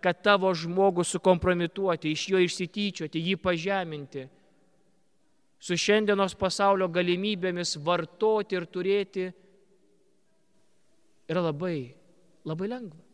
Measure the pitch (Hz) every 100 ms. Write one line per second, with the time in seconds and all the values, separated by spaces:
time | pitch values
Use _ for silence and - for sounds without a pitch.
0 | 180 170 208 202 190 170 170 180 196 175
1 | 175 185 190 180 185 175 170 - 196 165
2 | 156 156 - 190 180 - 175 208 202 185
3 | 156 160 165 190 185 175 175 196 175 151
4 | 139 139 131 _ _ _ _ _ _ _
5 | _ _ _ _ _ _ - 175 - 208
6 | 208 196 196 - 190 - 196 196 185 170
7 | 175 175 208 208 185 175 170 160 147 175
8 | 160 - 220 220 208 185 175 180 185 202
9 | 196 190 185 180 _ _ _ _ _ _
10 | _ _ _ _ _ _ _ _ _ _
11 | _ _ - 165 170 143 180 160 123 -
12 | _ _ _ _ - 160 196 247 220 156
13 | _